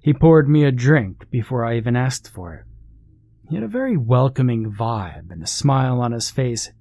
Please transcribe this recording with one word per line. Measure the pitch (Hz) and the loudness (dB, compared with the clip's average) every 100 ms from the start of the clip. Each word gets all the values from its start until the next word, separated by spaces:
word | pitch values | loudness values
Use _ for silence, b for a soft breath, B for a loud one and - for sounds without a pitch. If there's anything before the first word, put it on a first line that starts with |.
He | 151 | 0
poured | 143 160 160 143 | 4 6 6 6
me | 151 | 4
a | 143 | 4
drink | 127 123 151 98 - - | 2 4 2 2 -10 -6
before | 127 107 127 | -6 -4 -4
I | 117 117 | -2 -2
even | 117 123 | 0 0
asked | 127 127 - | 0 -4 -12
for | - 87 | -16 -16
it. | 80 - - - - _ _ _ _ - | -16 -20 -20 -20 -20 _ _ _ _ -8
He | 170 | -6
had | |
a | 220 | -4
very | 240 262 190 | -4 -2 -2
welcoming | 117 127 131 135 127 113 110 | 2 2 2 2 0 0 -4
vibe | 104 113 113 90 82 82 | -6 -4 -4 -8 -12 -16
and | 85 | -12
a | 80 | -10
smile | - 143 135 131 123 | -2 0 2 0 0
on | 120 | -2
his | 117 - | -4 -6
face | - 127 113 - _ | -4 -4 -4 -10 _